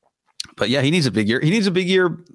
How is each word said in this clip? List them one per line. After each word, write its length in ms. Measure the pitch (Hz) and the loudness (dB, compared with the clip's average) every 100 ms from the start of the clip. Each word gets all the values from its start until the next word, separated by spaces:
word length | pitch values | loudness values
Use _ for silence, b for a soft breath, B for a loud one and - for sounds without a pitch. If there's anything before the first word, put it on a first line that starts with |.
| _ _ _ - - - | _ _ _ -20 -16 -6
But 140 | 107 | -2
yeah, 120 | 135 | 0
he 100 | 135 | 0
needs 140 | 180 135 | 0 0
a 60 | |
big 180 | 98 104 | 0 0
year. 100 | 123 | 0
He 120 | 151 | 0
needs 160 | 220 202 | 0 0
a 40 | |
big 160 | 180 180 | -2 0
year 220 | 185 180 160 - | 2 0 -2 -14